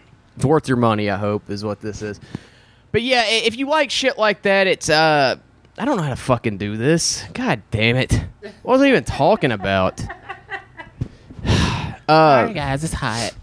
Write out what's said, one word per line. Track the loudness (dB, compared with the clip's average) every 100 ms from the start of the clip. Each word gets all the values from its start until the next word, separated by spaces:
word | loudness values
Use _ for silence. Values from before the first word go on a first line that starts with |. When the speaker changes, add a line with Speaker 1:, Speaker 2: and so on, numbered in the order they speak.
| _ _ _ -4
Speaker 1:
it's | 0
worth | 2 2
your | 2
money, | 2 2 0
I | -2
hope, | -2 -4 -6
is | -8 -8
what | -8
this | -10 -10
is. | -10 -12 -14 -16 -16 _ _ _ _
But | -4
yeah, | 0 0 2
i-, | 0 0
if | -2
you | -2
like | 0 0
shit | -2 -2 0
like | 0 0
that, | 0 2 2
it's, | 0 0
uh, | 2 4 4 2 0 _ _ _ -6
I | -2
don't | -2
know |
how | -2
to | -4
fucking | -2 -2 -2 -4
do | -6 -2
this. | 0 0 0 -6 -8
God | -6 -4 -4 -4
damn | 0 2 2
it! | 0 -2 -2 -12 -20 -10
What | 0
was | 4
I | 4
even | 4 0
talking | 0 2 2 0
about? | -2 0 0 0 -2 -10
<sighs> | -12 -16 -16 -14 -16 -16 -20 -16 -12 -12 -14 -20 -6 0 2 2 -2 -6 -6 2
Uh, | 6 6 6
Speaker 2:
Sorry, | 2
guys, | -2 -2 -2
it's | -4
hot. | -4 -4 -2 -4 -8